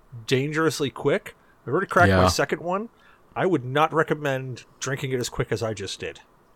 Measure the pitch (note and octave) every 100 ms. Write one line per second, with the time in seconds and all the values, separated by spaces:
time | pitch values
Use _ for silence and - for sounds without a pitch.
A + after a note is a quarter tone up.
0 | _ A#2+ A2 C3 C#3+ D#3 D#3+ - C#3 -
1 | C#3+ D3 - - _ _ - - F#3+ F#3
2 | F3 F#3+ F#2 - C#3+ - E3 F#3+ A3+ -
3 | - _ _ A#2+ F3 D#3 B2 C#3 D#3+ E3
4 | D#3 D#3 D3 C3 C3 A#2+ - _ - C3+
5 | C3 B2+ A#2+ - B2 G#2+ A2 G2+ G2 -
6 | E2+ D2 - _ _